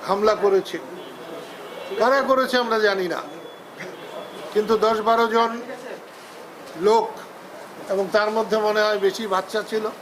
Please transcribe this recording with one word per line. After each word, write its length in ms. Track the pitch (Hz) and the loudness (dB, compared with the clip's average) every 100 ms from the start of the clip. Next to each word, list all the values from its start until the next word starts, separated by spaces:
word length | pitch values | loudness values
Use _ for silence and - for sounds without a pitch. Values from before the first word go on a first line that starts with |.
| - | 0
হামলা 260 | 196 214 208 | 2 2 4
করেছে। 340 | 202 190 - 170 - 180 - - - - - - - - - 196 | 4 4 2 -10 -10 -14 -14 -14 -12 -12 -14 -14 -14 -12 -8 2
কারা 200 | 233 277 262 | 4 4 4
করেছে 260 | 262 254 254 | 4 4 2
আমরা 140 | 240 226 214 | 2 4 4
জানি 200 | 190 180 | 2 0
না, 60 | 151 - - - - - - - - - - - - - | -2 -6 -12 -14 -16 -18 -14 -14 -12 -12 -12 -12 -12 -2
কিন্তু 200 | 208 208 214 214 | 0 2 4 4
দশ 120 | 220 220 | 4 4
বারো 180 | 226 233 226 | 4 4 4
জন 160 | 233 233 - - - - - - - - - - - 160 190 | 2 -2 -10 -12 -12 -14 -16 -18 -18 -18 -18 -16 -14 0 4
লোক, 200 | 226 214 - - - - - - - - | 4 4 -8 -16 -16 -16 -16 -16 -14 -2
এবং 140 | 196 196 208 | -2 2 2
তার 140 | 214 220 | 2 0
মধ্যে 200 | 214 220 214 | 2 2 2
মনে 140 | 214 214 | 4 2
হয় 140 | 208 196 | 4 2
বেশি 180 | 190 220 | 0 0
বাচ্চা 280 | 190 190 220 202 | 0 0 -4 -2
ছিল 140 | 220 214 - | -2 -2 -6